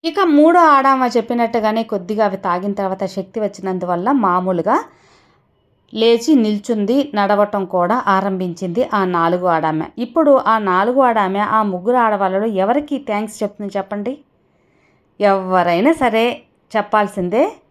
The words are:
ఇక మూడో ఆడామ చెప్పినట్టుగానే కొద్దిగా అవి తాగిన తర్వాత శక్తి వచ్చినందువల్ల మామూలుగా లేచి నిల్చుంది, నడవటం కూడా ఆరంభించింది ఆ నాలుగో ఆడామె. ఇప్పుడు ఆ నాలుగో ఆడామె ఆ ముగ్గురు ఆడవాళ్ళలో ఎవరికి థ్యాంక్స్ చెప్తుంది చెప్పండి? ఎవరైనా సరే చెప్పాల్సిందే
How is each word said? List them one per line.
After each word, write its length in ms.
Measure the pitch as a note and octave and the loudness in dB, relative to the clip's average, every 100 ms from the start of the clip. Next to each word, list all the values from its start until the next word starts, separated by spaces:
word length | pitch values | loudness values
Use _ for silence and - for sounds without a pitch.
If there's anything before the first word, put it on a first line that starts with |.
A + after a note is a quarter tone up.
ఇక 160 | D#4+ D#4+ | -4 -2
మూడో 360 | F#4 D4 D#4 F4 | 2 4 6 6
ఆడామ 500 | E4 C#4 C4+ C4 B3 A#3+ | 6 4 4 2 0 -2
చెప్పినట్టుగానే 640 | A3+ A#3+ A#3 A#3 G#3+ A3+ | -2 -2 -2 0 -2 -2
కొద్దిగా 420 | A3+ G3+ F3 G#3+ G#3 | -4 -6 -6 -2 -2
అవి 120 | F#3+ | -2
తాగిన 360 | F#3+ F3 G3+ | -4 -2 -4
తర్వాత 320 | G3+ F#3+ F#3+ F#3+ | -4 -4 -4 -6
శక్తి 340 | F#3+ F#3+ A3+ | -8 -10 -6
వచ్చినందువల్ల 720 | G#3 G3+ F#3+ F#3 F3 F3 G3+ | -6 -6 -6 -4 -4 -2 0
మామూలుగా 720 | C#4 G3 F3+ F3+ F3+ E3+ D4 - _ _ _ _ _ _ _ _ _ _ | 0 2 0 0 -2 0 -2 -2 _ _ _ _ _ _ _ _ _ _
లేచి 420 | G#3+ A3+ A#3 A#3 C#4+ | 0 2 2 4 2
నిల్చుంది, 760 | G#3+ G#3 G#3 A3 G3+ C4+ C#4+ G#3+ | 2 -2 -4 -2 0 0 0 -2
నడవటం 500 | G3+ G3+ G3+ G3+ F#3 | 0 2 0 -2 -2
కూడా 380 | F#3 F3 A#3+ G3+ | -2 0 0 0
ఆరంభించింది 840 | F#3+ G3 F#3+ F3+ E3 F#3 F3 B3+ | 0 0 -4 -6 -6 -6 -4 -2
ఆ 120 | G#3 F#3 | 0 0
నాలుగో 420 | F3 E3 F3+ F3+ | 0 0 0 0
ఆడామె. 380 | D#3+ D#3 D#3 E3 - | 0 0 -2 -6 -8
ఇప్పుడు 440 | A#3+ E4 D4 C4+ - | -4 0 4 4 4
ఆ 100 | A3 | 0
నాలుగో 440 | G3+ F3+ G#3+ B3+ | 2 0 2 2
ఆడామె 380 | B3+ A3 F#3+ G3 | 2 2 0 -2
ఆ 240 | G#3 A3 | 0 0
ముగ్గురు 340 | G#3+ F3+ F#3+ B3 | 0 -2 0 2
ఆడవాళ్ళలో 480 | A3+ G3+ F#3+ F#3+ A3 | 2 0 0 0 -2
ఎవరికి 520 | F#3+ G3 C4 D4 C4+ | -2 0 0 -2 -8
థ్యాంక్స్ 460 | - G#3 G#3+ - | -4 -6 -6 -8
చెప్తుంది 340 | G3+ G#3 G3+ G3 | -8 -8 -8 -8
చెప్పండి? 400 | G3 G#3 G3+ D4 _ _ _ _ _ _ _ _ _ _ | -8 -8 -8 -10 _ _ _ _ _ _ _ _ _ _
ఎవరైనా 680 | G3+ G3 F#3 F#3 F3 E3+ B3+ | 0 0 2 0 2 2 2
సరే 500 | - B3+ A3 A#3 A#3 _ _ _ A3 | 2 0 2 0 -4 _ _ _ -6
చెప్పాల్సిందే 720 | G#3 G#3+ G3+ G3+ F3+ G#3+ F#4 - _ | 0 0 0 -4 -2 0 0 -4 _